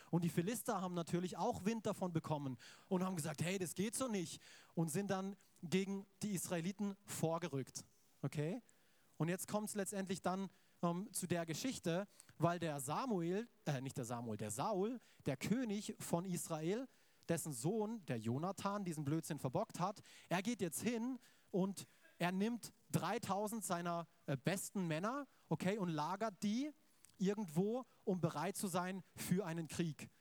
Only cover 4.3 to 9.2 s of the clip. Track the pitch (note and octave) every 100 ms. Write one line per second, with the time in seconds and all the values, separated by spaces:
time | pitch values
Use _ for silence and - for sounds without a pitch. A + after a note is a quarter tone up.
4.3 | - - - - - E3 E3+ G3+ F#3+ G3
5.3 | G3+ - - E3 F#3 G3 G3 G3 - G#3
6.3 | F3+ - F3 E3+ G#3 G3+ F#3+ - - D#3+
7.3 | E3 E3+ C#3 B2+ - - _ _ _ C#3
8.3 | D#3 D3+ A#3 - _ _ _ - -